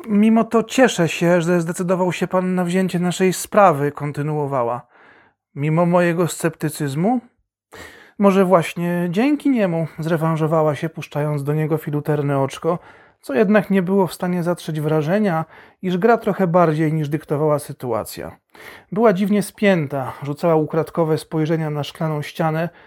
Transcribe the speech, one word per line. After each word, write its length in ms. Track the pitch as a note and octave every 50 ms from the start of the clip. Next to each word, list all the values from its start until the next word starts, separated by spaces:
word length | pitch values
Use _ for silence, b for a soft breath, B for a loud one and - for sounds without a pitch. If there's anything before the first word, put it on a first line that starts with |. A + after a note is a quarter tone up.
| - A3+
"Mimo 360 | G#3 G3+ G#3+ A3 A3+ A3+ A3
to 180 | A3+ A#3 A3+
cieszę 460 | A3 A3+ - C4 C4 G#3 - - E3+ D3+
się, 340 | - - F3 E3+ F3+ F3
że 180 | D#3+ E3+ F3+ F3
zdecydował 520 | E3 E3+ E3+ - F#3 F3 F#3+ F3 F#3 F3+
się 140 | D#3+ - F#3
pan 280 | F3 - F#3 F#3 F#3 F#3
na 100 | F3+ F3+
wzięcie 340 | E3+ F3+ F#3+ F#3+ F3+ - F3
naszej 340 | F3+ F3 E3 - F#3+ F#3
sprawy", 600 | E3+ - - - - A3 G3+ F3+ D3+ C#3 C#3+ D3
kontynuowała. 960 | C#3+ - C#3+ D3 C#3+ D3 C#3+ D3+ D3+ D3+ C#3+ C#3 C#3 B2+ A#2+ A#2 A#2+ B2 - b b b b b b b b b b b _ _ _
"Mimo 320 | C#3 C#3+ D#3 D#3 E3+ F3
mojego 420 | E3+ F3 F3 F3 E3+ E3 F3 F3 D3+
sceptycyzmu?" 920 | - - - E3 - - D#3+ D3+ - - D#3 C#3 C3+ D#3 F3 A3+ B3+ A#3+ - _ _ _ _ _ _ _ _ B B B B B B B B B B -
"Może 260 | G3+ G3 F#3 G3 F#3+
właśnie 640 | F3+ F#3+ E3+ D#3 - - E3+ E3+ F3 F3 F3 F3 F3
dzięki 400 | E3 G#3 B3+ D4 D4+ C#4+ - C#4+
niemu", 360 | C4 A#3 G3 F3 E3 E3 D#3+ - - -
zrewanżowała 760 | D3+ E3 F3 D3+ D#3+ D#3+ E3 D3+ D#3+ D3+ E3 D#3+ D#3 D#3 C#3
się, 140 | - E3 D#3+
puszczając 560 | - D#3 C#3+ - - D3 D3 D3+ D3+ C#3+ C#3
do 100 | C#3+ D3+
niego 220 | D#3 D#3 D3 D#3+
filuterne 640 | D3+ - - D3 D3 C#3+ D#3 D3 C#3+ D3 C#3+ C#3 C#3
oczko, 400 | C3+ B2+ - - - D#3+ F3+ F3 B B B B B B B B
co 140 | - - C#4
jednak 360 | A#3 A3 F#3 G#3+ G3+ - -
nie 120 | F#3+ G3
było 240 | F3 F#3 G3 G3+ F3+
w 80 | D3+ -
stanie 280 | - F#3 F3+ F3+ F3
zatrzeć 380 | D#3+ F3 F3 - - - D#3 D#3
wrażenia, 640 | D3 D#3 D#3 D#3 C#3+ D#3 F#3+ G#3+ G#3+ G3 D#3+ D#3+ D#3+ B B B B B B B
iż 160 | F#3+ F#3 F3+ F3+
gra 200 | F#3+ A#3 A#3 A3+
trochę 280 | - G#3 F#3 - F#3+
bardziej, 460 | E3+ E3 F3+ E3+ D#3+ D3+ D#3 D#3+ D3+
niż 160 | D#3+ D#3+ D3+ C#3+
dyktowała 500 | D#3 C#3+ - - D#3 C#3 D#3 D3+ D3+ C3+
sytuacja. 800 | - - C3+ - C3+ B2 A2+ G#2+ F2+ - - F2 C2 E2 - _ _ B B B B B B B B B
Była 200 | F3 G3+ A#3+ A3
dziwnie 300 | F#3 F3+ G#3 F#3+ G#3 G3+
spięta, 680 | G3 - - - G#3+ G3+ F#3+ E3+ D3 C3+ C#3+ C#3 C3 A#2+ - -
rzucała 320 | C#3 C#3 D3 - - E3+ D#3+
ukradkowe 640 | D#3 D3+ - - E3 D3+ - - E3+ E3 D#3 D#3 -
spojrzenia 520 | - - E3+ D#3+ D#3 D#3 E3+ E3 D#3+ D3+
na 140 | D3+ C#3+ C#3+
szklaną 380 | - - - E3 D#3 D#3 D3
ścianę, 460 | D3 - - - E3 D#3+ D#3 D#3+ E3+ E3 b b b